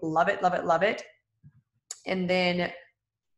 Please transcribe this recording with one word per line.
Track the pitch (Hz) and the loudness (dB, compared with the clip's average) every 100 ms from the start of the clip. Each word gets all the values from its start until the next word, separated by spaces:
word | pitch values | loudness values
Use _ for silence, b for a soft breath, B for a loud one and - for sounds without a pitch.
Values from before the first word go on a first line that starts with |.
love | 160 160 180 | -2 2 2
it, | - | 2
love | 180 | 0
it, | 175 175 | 0 0
love | 165 | 2
it. | 202 254 - _ _ _ - - _ _ - - - | 2 -2 -8 _ _ _ -20 -20 _ _ -20 -14 -6
And | 190 180 | -2 0
then | 185 180 180 175 - - _ _ _ _ | 2 2 0 -4 -8 -20 _ _ _ _